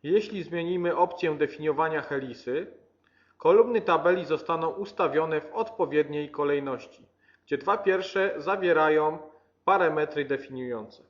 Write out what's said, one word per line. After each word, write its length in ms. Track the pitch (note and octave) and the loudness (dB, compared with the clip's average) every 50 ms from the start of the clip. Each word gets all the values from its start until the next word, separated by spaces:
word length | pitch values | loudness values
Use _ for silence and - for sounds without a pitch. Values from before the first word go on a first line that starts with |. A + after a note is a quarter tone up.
Jeśli 400 | - D3 F3 A3 G#3 - G#3+ G3 | -2 2 2 2 2 0 -8 -10
zmienimy 540 | E3 C#3 E3+ E3+ E3 E3+ F3+ F3+ F3 E3+ D#3+ | -8 -6 -6 -4 -4 -2 -2 -2 0 -2 2
opcję 380 | D3 F3 F3 F3 - - E3 D3+ | 2 0 0 0 -4 -2 -2 0
definiowania 680 | C#3+ D3+ C#3 - - D3+ D#3 D3 C#3 D#3+ D#3+ D#3+ D3+ | 0 -2 -2 -2 -6 -4 -2 0 0 0 -2 -2 -4
helisy, 640 | C#3 - C#3+ C#3 C3 B2+ A#2+ - - B2 B2+ D3+ F#3+ - - - _ _ _ _ _ _ _ _ _ _ _ _ | -6 -4 -6 -6 -6 -8 -12 -12 -8 -6 -6 -6 -6 -8 -14 -20 _ _ _ _ _ _ _ _ _ _ _ _
kolumny 420 | - D#3 F#3 A3 A#3 A#3+ A#3+ A3 | 4 6 8 8 6 6 4 -2
tabeli 440 | - - F3 D#3 - F3 F3+ F#3 F3 | 2 2 2 4 4 4 2 2 0
zostaną 440 | D3 D#3+ D3 - - E3+ E3 E3 E3 | -2 -4 -4 -2 -4 -2 -2 -2 -4
ustawione 720 | - F#3+ G3+ - - - F#3 D3+ C#3 D#3 D#3+ D#3+ D#3 D3+ | -4 -6 -10 -10 -4 -2 -2 2 2 0 0 0 -2 -4
w 120 | D3+ - - | -4 -6 -6
odpowiedniej 760 | G#3+ A3+ A3 - - F3 C#3 C#3+ D3+ D3 D3 D3 D3 D3 C#3+ | -6 -6 -6 -2 -4 -4 0 2 0 0 2 -2 -6 -6 -6
kolejności, 760 | - - D3 C#3+ C#3+ C#3+ C#3 C#3 B2+ A#2+ - - - _ - _ _ _ _ _ _ _ _ | -6 -4 -2 0 0 0 -2 -4 -6 -8 -10 -16 -20 _ -20 _ _ _ _ _ _ _ _
gdzie 120 | _ C#3+ C#3 | _ -6 -4
dwa 200 | C#3 F#3+ G3+ G3+ | 0 0 0 2
pierwsze 560 | - G3 F#3+ F#3 F#3+ - - G3 F#3+ G3+ - | 2 2 2 2 -2 -2 -2 0 0 0 -2
zawierają 840 | - C#3+ F#3+ G3 G3 F#3 F3 E3 D#3 D#3 D#3 D#3 D#3 D3+ D#3 D#3 - - - - _ _ _ _ _ _ | -4 -2 -2 -2 0 2 4 4 4 6 4 4 4 4 2 -2 -4 -12 -18 -20 _ _ _ _ _ _
parametry 600 | - G3 F#3+ F3+ D#3+ D3+ D3+ D3+ D3 - D3 C#3+ | 2 4 4 4 2 2 0 -2 -2 -2 -4 -2
definiujące. 800 | C3+ C#3 C3 - - C3+ B2+ B2+ B2 A#2+ A2+ G#2+ G#2 - - - _ | -2 -2 -4 -4 -10 -10 -8 -6 -6 -6 -8 -8 -12 -18 -20 -20 _